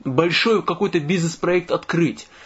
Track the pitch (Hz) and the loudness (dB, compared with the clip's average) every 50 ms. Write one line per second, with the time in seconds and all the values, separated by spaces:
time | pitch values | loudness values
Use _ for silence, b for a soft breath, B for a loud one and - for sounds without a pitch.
0 | - 135 127 135 165 175 160 - - 226 220 190 - - 175 - 208 190 170 175 | -6 -2 0 2 2 2 2 0 2 2 2 2 0 -2 -2 -2 -2 0 0 -2
1 | 143 147 190 180 165 165 165 - - 175 180 180 175 - - 170 - - - 170 | 0 0 0 0 0 -2 -4 -2 -2 0 0 0 0 0 -4 -4 -4 -2 0 2
2 | 170 - - - - B B B B | 2 0 0 -4 -14 B B B B